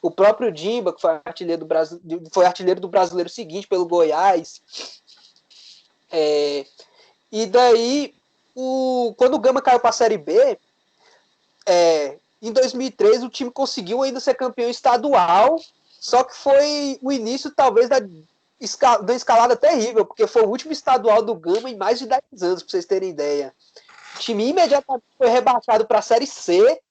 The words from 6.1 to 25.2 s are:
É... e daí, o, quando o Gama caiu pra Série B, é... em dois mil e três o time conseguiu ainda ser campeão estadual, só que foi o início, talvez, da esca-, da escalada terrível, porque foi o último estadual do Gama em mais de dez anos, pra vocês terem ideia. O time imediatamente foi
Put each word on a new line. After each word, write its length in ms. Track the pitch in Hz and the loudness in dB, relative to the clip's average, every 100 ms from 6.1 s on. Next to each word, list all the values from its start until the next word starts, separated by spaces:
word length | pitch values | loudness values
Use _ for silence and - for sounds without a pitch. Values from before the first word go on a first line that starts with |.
É... 540 | 165 151 147 147 143 139 _ _ _ _ _ _ | -2 0 0 -2 -4 -10 _ _ _ _ _ _
e 140 | 214 220 | -6 0
daí, 680 | 240 247 233 233 285 277 _ _ _ _ - | 4 6 4 2 -2 -4 _ _ _ _ -12
o, 580 | 262 262 262 254 240 - | -6 -4 -2 -2 -4 2
quando 200 | 254 269 | 2 2
o 40 | |
Gama 220 | 247 262 | 0 0
caiu 180 | 269 247 | 2 2
pra 120 | 240 | 2
Série 260 | - 226 214 | 0 0 0
B, 400 | 147 185 269 202 _ _ _ _ _ _ _ _ _ _ | 0 2 2 -2 _ _ _ _ _ _ _ _ _ _
é... 540 | - 175 170 160 143 147 _ _ | 0 2 4 2 -2 -10 _ _
em 100 | 220 | -4
dois 220 | 226 254 | -2 -2
mil 140 | 254 262 | -2 -8
e 40 | |
três 300 | - 202 240 | 0 2 2
o 80 | 247 | -2
time 220 | - 247 | -10 -10
conseguiu 500 | 247 269 - 180 233 | -6 -6 -6 -6 -4
ainda 180 | 269 254 | -4 -4
ser 140 | 277 | -4
campeão 360 | - 254 226 240 | -4 -4 -4 -6
estadual, 920 | 240 - 240 285 277 170 180 247 320 - _ _ _ | -2 0 0 2 2 4 4 4 0 -6 _ _ _
só 240 | - 240 | 0 0
que 120 | 262 - | 0 -4
foi 640 | 277 277 294 294 285 269 | 2 4 2 -2 -6 -6
o 80 | 254 | -4
início, 400 | 269 220 262 294 | -4 -4 -6 -6
talvez, 360 | - 269 214 247 | 2 2 4 2
da 100 | 262 202 160 156 _ _ _ | -2 -4 -20 _ _ _ _
esca-, 380 | 240 - 254 226 | -14 0 2 2
da 160 | 196 | 0
escalada 420 | 247 - 233 240 240 | -4 2 4 4 2
terrível, 500 | 294 311 220 220 214 | 2 2 0 0 -2
porque 200 | - 220 | -2 0
foi 180 | 240 | 2
o 60 | 214 | 0
último 220 | 247 311 | -2 -8
estadual 500 | 311 - 254 220 208 | -8 0 0 4 2
do 140 | 220 196 | 0 -6
Gama 340 | 170 202 254 | -2 -4 -4
em 60 | 214 | -6
mais 240 | 190 240 | -4 -4
de 80 | 247 | -2
dez 340 | 269 _ 220 | -4 _ -6
anos, 220 | 180 180 | -4 -4
pra 80 | - | -4
vocês 140 | 190 170 | -8 -2
terem 240 | 190 190 | -4 -4
ideia. 440 | 147 147 143 135 _ _ - _ - - - | -6 -4 -4 -6 _ _ -20 _ -20 -20 -14
O 40 | |
time 280 | - 208 233 | -6 -4 -2
imediatamente 580 | 359 320 285 - 254 _ | 0 2 0 -2 -10 _
foi 100 | _ | _